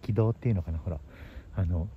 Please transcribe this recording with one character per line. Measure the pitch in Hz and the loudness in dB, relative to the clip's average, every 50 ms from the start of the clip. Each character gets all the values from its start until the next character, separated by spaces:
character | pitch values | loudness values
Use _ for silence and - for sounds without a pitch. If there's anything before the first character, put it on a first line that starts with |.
| - | -2
木 | - 101 | 0 4
道 | 113 110 113 | 4 4 4
っ | 113 | 4
て | - - 123 | 2 2 2
い | 107 | 2
う | |
の | 90 82 | 2 2
か | - 82 | 0 -2
な？ | 78 | -2
ほ | - - | -2 -4
ら、 | 80 73 - - - - - - - - - - - | -4 -4 -6 -12 -16 -16 -16 -14 -14 -14 -14 -8 -2
あ | 101 92 | 0 2
の、 | 85 90 82 82 107 - | 2 2 0 0 -2 -6